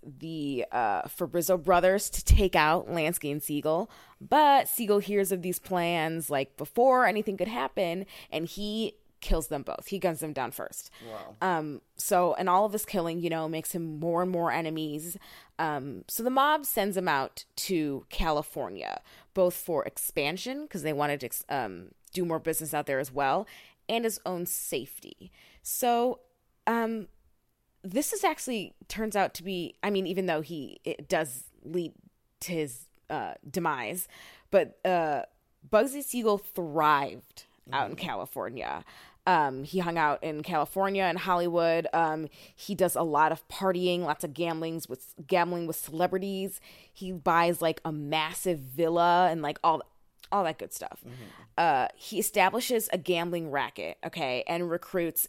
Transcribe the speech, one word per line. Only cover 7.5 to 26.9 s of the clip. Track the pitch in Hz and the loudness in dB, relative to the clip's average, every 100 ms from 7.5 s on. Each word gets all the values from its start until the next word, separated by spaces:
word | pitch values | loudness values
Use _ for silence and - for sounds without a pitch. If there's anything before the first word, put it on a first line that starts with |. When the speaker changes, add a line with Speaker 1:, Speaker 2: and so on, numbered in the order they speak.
| 240 269 - 175 175 - - - | -2 -4 -2 -2 -2 -6 -14 -8
Speaker 1:
and | 156 165 | -6 -6
he | - 208 214 220 - _ _ | -6 -6 -4 -4 -8 _ _
kills | - 165 151 | 0 0 0
them | 147 | -6
both. | 135 - - | -6 -10 -8
He | 190 | -2
guns | 180 156 | -2 -2
them | 160 | -6
down | 139 120 | -6 -6
first. | - - - - - 117 | -6 -10 -12 -16 -18 -14
Speaker 2:
Wow. | 107 - 202 175 170 | -14 -14 -4 0 0
Speaker 1:
Um, | 156 139 - - | -2 -8 -12 -8
so, | - 185 175 - | 2 4 4 2
and | 185 | 4
all | 185 214 | 4 4
of | |
this | 208 - | 0 -4
killing, | 202 165 170 | -2 -2 -2
you | 170 | -2
know, | 165 160 | -2 -2
makes | 160 156 | -4 -6
him | 180 165 151 | -6 -6 -4
more | 165 170 | 0 0
and | 185 | 2
more | 175 170 | 0 0
enemies. | 151 160 160 156 151 170 190 - - - - | 0 -2 -4 -4 -6 -8 -12 -16 -20 -12 -4
Um, | 160 147 143 98 - | -2 -2 -6 -10 -8
so | - | -4
the | 233 | 0
mob | 262 285 302 285 | 4 4 4 0
sends | 233 202 185 | 0 0 0
him | 180 | 2
out | 143 131 - - - | 2 0 -6 -14 -8
to | - 175 151 135 - | -2 0 0 -4 -4
California, | - 170 147 143 156 110 95 52 50 - - _ | -2 0 0 -2 -6 -8 -8 -8 -10 -12 -20 _
both | 196 180 - | 2 4 2
for | - 151 - | -2 -2 -2
expansion, | - - - 143 180 247 277 302 | -4 -4 -2 -2 -2 -6 -8 -8
'cause | 185 | -6
they | 151 | -2
wanted | 143 147 143 | 0 0 -2
to | 123 | -4
ex-, | - - | -8 -4
um, | 139 110 87 92 _ _ | -4 -4 -8 -14 _ _
do | 180 170 | -4 -2
more | 160 | 0
business | 170 160 160 | -2 -2 -2
out | 151 147 | -4 0
there | 135 | -2
as | 135 | 0
well, | 139 139 165 214 - - _ - | 0 2 2 -2 -12 -20 _ -4
and | 233 226 | -2 -2
his | 214 - | -4 -6
own | 180 175 | -4 -4
safety. | - - 147 123 - - - 185 _ - _ | -6 -6 -6 -6 -14 -20 -20 -20 _ -20 _
So, | - - 247 233 247 - _ _ _ _ - | -8 -2 2 2 2 -2 _ _ _ _ -2
um, | 233 226 | 0 0